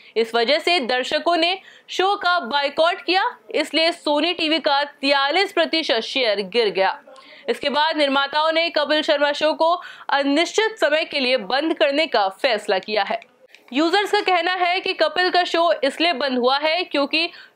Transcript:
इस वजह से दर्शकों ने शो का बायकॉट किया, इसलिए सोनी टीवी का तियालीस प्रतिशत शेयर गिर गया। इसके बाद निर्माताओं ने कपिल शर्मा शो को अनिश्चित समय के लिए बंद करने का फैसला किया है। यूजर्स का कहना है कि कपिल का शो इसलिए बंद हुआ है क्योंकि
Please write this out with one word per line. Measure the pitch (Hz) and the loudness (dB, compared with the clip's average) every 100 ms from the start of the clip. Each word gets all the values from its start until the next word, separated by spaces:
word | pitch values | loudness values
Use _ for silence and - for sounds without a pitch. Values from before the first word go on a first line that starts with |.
| - - | -8 -4
इस | 226 233 | -2 0
वजह | 233 330 | 2 2
से | 359 349 | 2 0
दर्शकों | 226 254 262 311 302 339 | 0 -2 -2 -2 0 2
ने | 339 381 - - _ | 0 -2 -8 -20 _
शो | - 381 403 | -2 0 0
का | 349 349 | 0 -2
बायकॉट | 233 285 285 285 330 359 | 0 -2 -2 0 0 0
किया, | - 359 466 - - | -2 0 0 -4 -6
इसलिए | - 302 294 320 | -4 -2 0 0
सोनी | 330 - 294 320 | 0 0 0 0
टीवी | 349 320 320 | -2 0 0
का | 311 277 | 2 0
तियालीस | 285 - 277 277 269 320 392 | -2 -4 0 2 2 0 0
प्रतिशत | - 311 320 320 240 | 0 0 0 0 -2
शेयर | 220 269 240 202 | -2 -2 0 0
गिर | 196 233 220 | -2 0 0
गया। | 180 190 - - - - - 185 | 2 0 -2 -12 -20 -20 -16 -6
इसके | - 285 | -4 -2
बाद | 269 311 330 | 0 0 2
निर्माताओं | 285 269 277 302 320 | 0 0 0 0 0
ने | 320 339 | 2 0
कपिल | 330 294 302 | 0 0 0
शर्मा | 302 294 285 | 2 2 2
शो | 294 302 | 2 0
को | 302 320 349 - - - | 2 2 0 -4 -20 -2
अनिश्चित | 277 277 285 339 - 440 440 | 0 2 2 0 0 -2 0
समय | 302 302 320 | 0 0 -2
के | 294 | -2
लिए | 247 254 | 0 -2
बंद | 190 247 320 | -2 -2 -2
करने | 311 302 277 320 | 0 0 2 0
का | 226 196 | 2 0
फैसला | - 277 214 - 190 | 0 -2 -2 0 -2
किया | 185 214 | 0 -2
है। | 196 - - _ - - - | -2 -4 -8 _ -20 -20 -8
यूजर्स | 247 330 370 403 | -2 2 2 2
का | 403 | 0
कहना | 381 359 339 | 2 0 0
है | 370 349 370 | 0 0 0
कि | 370 | -4
कपिल | 370 311 359 359 | 0 0 2 2
का | 349 | 2
शो | 349 339 339 311 | 0 2 2 2
इसलिए | 269 262 330 | -2 0 -2
बंद | 349 285 254 | 0 -2 0
हुआ | 240 277 | 0 0
है | 302 330 | 0 -2
क्योंकि | 359 294 277 311 339 - - | -2 -2 0 0 -4 -6 -20